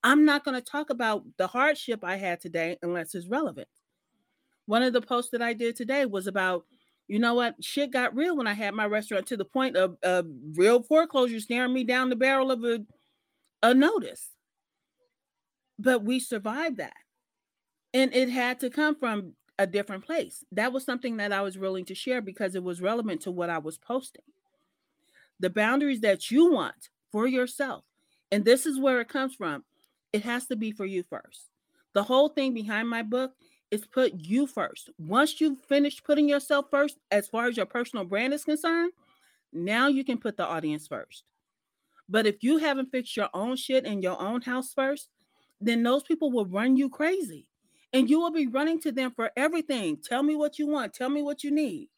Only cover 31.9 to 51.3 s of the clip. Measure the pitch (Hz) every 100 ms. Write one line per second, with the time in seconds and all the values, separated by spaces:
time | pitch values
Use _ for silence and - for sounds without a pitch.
31.9 | 202 202 254 294 294 269 233 214 214 233
32.9 | 233 220 247 262 _ _ _ _ 208 -
33.9 | - 254 185 156 226 277 - 160 - -
34.9 | - 156 226 302 - 311 269 _ 277 285
35.9 | - - 294 294 285 - 285 285 277 294
36.9 | - _ 202 202 220 240 233 185 247 240
37.9 | 226 180 196 254 294 - 302 330 339 349
38.9 | - _ _ _ _ _ 165 175 220 277
39.9 | 269 269 233 226 - 180 165 156 151 -
40.9 | 120 - - _ _ _ _ _ _ _
41.9 | _ - 214 214 208 240 311 302 269 262
42.9 | 254 247 - 208 185 226 262 - 262 262
43.9 | 202 185 - 190 240 247 254 262 - 269
44.9 | 285 - _ _ _ _ _ 208 233 233
45.9 | 269 - 320 302 247 190 185 247 262 277
46.9 | - 311 381 262 156 - _ _ _ _
47.9 | 262 240 311 339 320 269 254 311 330 311
48.9 | 247 254 240 226 - 294 339 311 262 180
49.9 | 151 - 262 285 302 294 294 294 294 220
50.9 | - 254 294 285